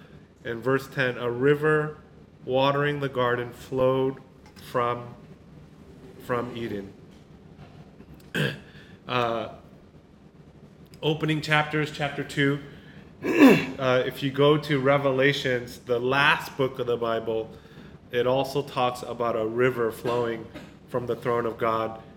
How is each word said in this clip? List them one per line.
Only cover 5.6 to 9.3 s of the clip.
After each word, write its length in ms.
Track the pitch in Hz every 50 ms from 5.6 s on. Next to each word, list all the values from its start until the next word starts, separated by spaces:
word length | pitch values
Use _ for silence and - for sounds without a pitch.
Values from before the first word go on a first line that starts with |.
| - - - - - - - - - - - - -
from 260 | - 127 120 117 123 120 117
Eden." 340 | 117 113 104 101 98 98 - - - - - - - - - - - - - - - - - - - - - - - - - - - - -
<clears throat> 220 | - - 65 - - - - - - - - - - - -
Uh, 420 | 123 123 120 117